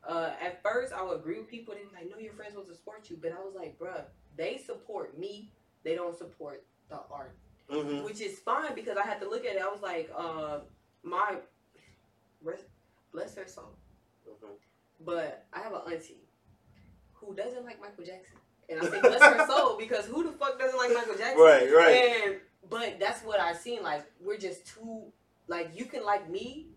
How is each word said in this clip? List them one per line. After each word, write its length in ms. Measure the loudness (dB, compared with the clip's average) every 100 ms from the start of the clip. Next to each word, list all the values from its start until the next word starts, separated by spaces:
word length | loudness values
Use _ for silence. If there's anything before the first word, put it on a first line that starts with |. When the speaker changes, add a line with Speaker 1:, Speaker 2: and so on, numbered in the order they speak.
| -4
Speaker 1:
Uh, 260 | -4 -4 -6
at 200 | -8 -4
first, 300 | -2 -2 -4
I 100 | -6
would 140 | -6 -6
agree 200 | -6 -10
with 80 | -10
people, 260 | -16 -14
they 120 | -16 -16
were 60 |
like, 160 | -16 -16
"No, 60 | -14
your 160 | -16
friends 220 | -16 -16 -16
won't 120 | -18
support 420 | -18 -18 -20 -16
you," 60 | -8
but 100 | -8
I 80 | -8
was 140 | -12 -12
like, 240 | -14 -12
"Bruh, 240 | -12 -10 -14 -20 -20 -8
they 220 | -6 -6
support 600 | -10 -14 -10 -10 -10 -10
me, 320 | -12 -12 -18 _ _ _
they 120 | -6 -4
don't 220 | -4 -10
support 480 | -16 -14 -14 -14 -20 _ _
the 100 | -18 -14
art." 280 | -14 -16 -18 -20 _ -8
Speaker 2:
Mm-hmm. 340 | -6 -4 -6
Speaker 1:
Which 160 | -8 -8
is 200 | -10 -8
fine 360 | -2 -2 -2 -8
because 220 | -6 -2
I 60 | -2
had 160 | -4
to 80 | -6
look 160 | -4 -2
at 100 | -2
it. 60 |
I 80 | -2
was 100 | -4
like, 300 | -6 -6 -6
uh, 460 | -8 -8 -6 -6 -8 -10 -20 _ _
my, 340 | -6 -2 0 -2 -12 _ _ _ -20 -20 _ _ _ _
rest, 240 | -12 -12 -14 -20 _ _ _
bless 200 | -12 -10 -12
her 100 | -16
soul. 300 | -18 -20 -20 -20 _ _ _ -20
Speaker 2:
Mm-hmm. 240 | -20 -20 -20 _ _ _ _ -6
Speaker 1:
But 400 | -4 -4 -8 -14
I 60 | -12
have 100 | -8
an 100 | -10 -8
auntie 340 | -10 -10 -20 -20 _ _ _ _ -20 -20 -20 _
who 200 | -20 -14
doesn't 300 | -6 -6 -6
like 160 | -12 -16
Michael 240 | -18 -16
Jackson. 340 | -16 -16 -20 -20 _ _ -8
And 120 | -2
I 40 | -2
say, 100 | 6
"Bless 220 | 6 10
her 240 | 10 10 4
Speaker 2:
<laughs> 20 |
Speaker 1:
soul," 280 | 4 2 0
because 280 | -4 -4 -4
who 180 | -4
the 100 | -4
fuck 260 | -4 -4 -2
doesn't 180 | -2 0
like 160 | 2
Michael 220 | 2 0 -4
Jackson? 260 | -2 10
Speaker 2:
Right, 300 | 12 12 10
right. 220 | 10 10 10 8 4 0
Speaker 1:
And, 100 | -4 -12 _ -8
but 280 | -4 -4 -2
that's 240 | -4 -4
what 160 | -2 0
I 140 | 0
seen. 280 | -2 -6 -6
Like, 220 | -4 -6 -8 _
we're 160 | -8 -6
just 280 | -6 -8 -14
too, 360 | -16 -14 -12 -14 -20 _ _ -8
like, 240 | -6 -6
you 120 | -8 -10
can 200 | -6 0
like 240 | 0 0
me 380 | -8 -8 -12 -18